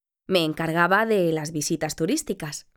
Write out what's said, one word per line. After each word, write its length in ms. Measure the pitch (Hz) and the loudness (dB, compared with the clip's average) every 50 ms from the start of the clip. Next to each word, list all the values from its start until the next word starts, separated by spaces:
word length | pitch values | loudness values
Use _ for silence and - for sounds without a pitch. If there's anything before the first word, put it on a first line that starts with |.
| _ _ _ _ _ | _ _ _ _ _
me 160 | - 190 175 160 | 0 2 2 2
encargaba 640 | 156 156 - 165 160 160 175 175 175 190 208 226 | 2 0 -2 -2 -2 2 2 2 4 4 2 2
de 260 | 226 220 196 175 165 | 2 2 2 4 2
las 200 | 160 156 151 156 | 0 0 -4 -4
visitas 440 | 165 151 147 - 170 156 156 - - | -6 -4 -2 -2 -2 -2 -2 -4 -4
turísticas. 720 | - 160 180 277 320 - - 196 - 160 147 147 - - _ _ | -2 -2 -2 -2 -2 -2 -4 -6 -6 -8 -10 -10 -12 -14 _ _